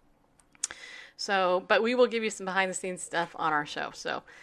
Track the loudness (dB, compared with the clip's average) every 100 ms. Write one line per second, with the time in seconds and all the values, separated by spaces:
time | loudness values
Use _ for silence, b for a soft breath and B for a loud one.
0 | _ _ _ _ _ -8 -8 B B B
1 | B -14 -2 2 2 2 4 4 6 6
2 | 4 4 -2 -4 -2 0 0 0 -6 -8
3 | -4 -2 -4 -2 0 0 0 -6 -8 -8
4 | -6 -6 -8 B